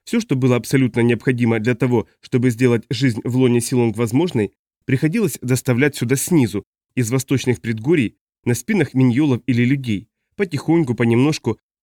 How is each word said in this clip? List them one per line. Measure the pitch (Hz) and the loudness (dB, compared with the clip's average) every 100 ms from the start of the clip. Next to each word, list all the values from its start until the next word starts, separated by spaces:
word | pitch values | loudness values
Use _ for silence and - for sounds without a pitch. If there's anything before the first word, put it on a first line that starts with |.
все, | - 233 | -4 -4
что | 226 135 | -2 0
было | 127 123 | 2 0
абсолютно | - 139 127 120 | 0 0 0 2
необходимо | 117 117 - 123 120 113 | 0 2 0 0 0 0
для | 107 120 | 0 0
того, | 131 120 - _ | 0 0 -2 _
чтобы | - 127 127 | -4 0 0
сделать | 113 127 120 - | 2 2 2 -2
жизнь | 113 135 113 | -2 0 0
в | 127 123 | -2 0
лоне | 127 120 | 2 2
Силонг | 117 127 117 107 | 0 0 0 0
возможной, | 117 123 175 127 101 - _ _ - | -2 0 0 -2 -4 -6 _ _ -4
приходилось | 127 156 214 190 - | -2 0 0 -2 -4
доставлять | 127 127 - 120 147 - | -2 -2 0 0 0 0
сюда | 120 139 | -2 -2
снизу, | - 175 117 101 - _ _ - | 2 2 2 -2 -10 _ _ -6
из | 113 | -2
восточных | 131 - 131 131 120 | -2 -2 -2 -2 -4
предгорий, | 117 110 117 170 104 - _ _ | -4 -6 0 0 0 -6 _ _
на | - | -4
спинах | 120 - 214 147 | -4 -2 -2 0
миньолов | 131 127 120 151 120 - | 2 2 2 0 0 0
или | 120 | 0
людей, | 120 139 127 98 - _ _ - | 0 0 -2 -6 -6 _ _ -8
потихоньку, | 202 131 - 165 139 110 | -6 -4 0 0 0 0
понемножку, | 120 117 143 151 - 107 _ _ | 2 2 2 0 -4 -6 _ _